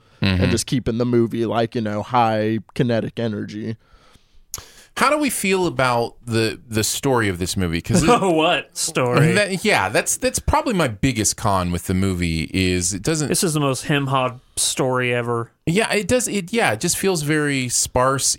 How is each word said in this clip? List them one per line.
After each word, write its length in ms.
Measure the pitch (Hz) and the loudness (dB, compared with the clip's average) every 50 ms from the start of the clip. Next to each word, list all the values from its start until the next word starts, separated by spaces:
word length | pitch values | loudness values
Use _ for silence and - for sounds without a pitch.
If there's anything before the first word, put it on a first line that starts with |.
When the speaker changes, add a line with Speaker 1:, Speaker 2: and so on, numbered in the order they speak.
| _ _ _ _ | _ _ _ _
Speaker 1:
Mm-hmm. 220 | - 98 95 90 92 | 0 2 2 4 4
Speaker 2:
and 80 | 92 | 2
just 140 | 90 110 - | 2 0 0
keeping 320 | - - 127 101 - 110 117 | 0 -2 -2 0 -2 -2 0
the 80 | 123 | 0
movie, 400 | 123 120 120 117 110 110 117 117 | 2 4 4 2 2 0 -2 -2
like, 300 | 107 101 117 117 113 - | 0 0 0 0 0 -2
you 60 | 123 | -4
know, 200 | 110 104 104 104 101 | -4 -2 -4 -4 -6
high 560 | - 127 123 117 113 110 107 107 110 110 113 - - _ | -2 2 2 2 4 2 0 0 0 0 -2 -4 -8 _
kinetic 440 | - 131 120 117 110 101 - - - | -2 0 0 2 0 -2 -4 -6 -4
energy. 560 | 117 117 107 104 107 101 107 107 113 110 113 - _ _ - - _ - _ - _ _ _ - - _ - - - - - - - _ _ - | -4 -4 -4 -6 -8 -8 -10 -10 -8 -8 -10 -10 _ _ -20 -20 _ -20 _ -20 _ _ _ -20 -20 _ -16 -16 -16 -18 -20 -20 -20 _ _ 0
Speaker 1:
How 120 | 226 262 | 2 2
do 80 | 294 302 | 2 2
we 120 | 302 262 | 0 -2
feel 360 | - - - 190 190 185 180 | -2 -2 0 0 2 2 0
about 500 | 165 131 127 131 127 123 120 117 - - - - | 0 0 0 2 2 2 2 0 -2 -4 -12 -8
the, 340 | 117 113 113 113 110 78 - - - | -2 0 0 0 0 -2 -6 -12 -4
the 160 | 110 110 107 | -2 -2 -2
story 460 | - - - - 139 131 120 110 101 | -2 -2 -2 0 0 2 2 2 0
of 100 | 92 85 | 0 -2
this 160 | 92 87 - | -4 -4 -2
movie? 240 | 101 95 85 82 85 | -2 0 0 0 -2
'Cause 240 | - - - 180 151 | -2 0 2 2 4
it 40 | 170 | 4
Speaker 3:
<laughs> 140 | 240 233 | 4 4
What 540 | 190 196 165 156 156 170 175 139 - - _ - | 4 2 2 2 2 2 0 0 -4 -8 _ -6
story? 540 | - - 160 165 131 120 123 - 143 160 | -6 -4 -2 0 0 2 4 4 4 4
Speaker 1:
That, 320 | 180 202 208 196 190 185 - | 4 2 2 0 -2 -2 0
yeah, 240 | 214 190 123 98 95 | 2 2 2 2 2
that's, 300 | 110 160 196 - - - | 0 0 0 0 -4 -2
that's 220 | - 254 254 - | -2 -2 -2 -2
probably 340 | - - - 294 311 302 233 | -2 0 0 0 0 0 0
my 160 | 180 160 131 | 0 0 0
biggest 480 | 107 95 - 139 123 107 101 - - - | -2 0 0 0 0 2 0 0 -2 0
con 340 | - 107 98 95 90 87 | 0 0 0 2 0 0
with 140 | 87 85 - - | -2 -4 -2 0
the 60 | 95 | 0
movie 580 | 92 95 98 95 87 90 85 82 82 76 - - | 0 2 0 0 0 0 0 0 -2 -2 -2 0
is 400 | 92 92 92 90 92 90 - 104 | 0 0 2 2 0 0 -2 -4
it 80 | 90 | -2
doesn't 280 | - 151 165 156 151 127 | -2 -2 -2 -2 0 -2
Speaker 3:
This 120 | - - - | 0 0 0
is 80 | 175 143 | 0 0
the 80 | 156 | 0
most 220 | 147 139 131 - - | 0 0 -2 -2 -2
hem-hawed 560 | - 151 143 139 135 139 135 127 127 117 127 - _ _ - | -2 -2 0 0 0 -2 0 -2 -2 -4 -8 -18 _ _ -4
story 560 | - - - - 151 127 127 127 123 123 123 | -4 -4 -2 0 0 0 0 0 0 0 0
ever. 360 | 120 120 120 120 117 113 - _ _ _ | 0 -2 -2 -2 -4 -4 -6 _ _ _
Speaker 1:
Yeah, 240 | - 165 202 220 - - | -2 0 0 0 0 -2
it 160 | 208 202 175 | -2 0 0
does. 180 | 247 254 240 208 | 0 0 0 -2
It, 240 | - 202 170 170 | -4 -4 -4 -2
yeah, 220 | - 233 214 147 110 | -2 0 0 0 0
it 80 | 110 | 0
just 160 | - 180 - - | -2 -2 -2 0
feels 240 | - 190 185 165 | 0 0 0 0
very 480 | 147 143 156 156 151 143 139 135 127 123 | 0 0 0 0 0 0 0 -2 -2 -2
sparse 680 | - - - - - 127 127 131 135 135 - - - | -2 -2 -4 0 0 2 2 2 2 2 0 -2 -2